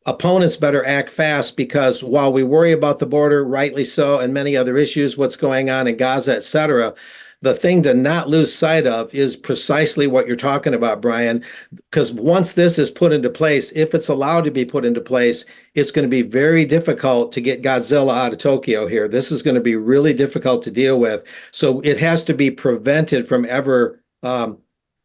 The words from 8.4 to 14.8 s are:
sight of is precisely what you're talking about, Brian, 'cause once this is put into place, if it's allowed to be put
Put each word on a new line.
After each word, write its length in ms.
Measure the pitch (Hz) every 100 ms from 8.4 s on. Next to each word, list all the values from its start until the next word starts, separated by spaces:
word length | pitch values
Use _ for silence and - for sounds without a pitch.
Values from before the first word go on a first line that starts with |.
| 151
sight 340 | - 160 160 127
of 280 | 113 113
is 220 | 139 135 135
precisely 680 | - 135 - 147 156 151 143
what 200 | 127 120
you're 100 | 120
talking 360 | 139 139 151
about, 300 | 120 117 104
Brian, 400 | 120 117 120 117 - - - - _
'cause 180 | 160 -
once 420 | 117 135 185 175
this 260 | - 175 170
is 120 | 143
put 220 | - 175
into 160 | 147 123
place, 420 | - 156 143 -
if 220 | 156 156
it's 140 | 160 165
allowed 360 | 135 139 170
to 60 | 151
be 140 | 127
put 220 | 123 143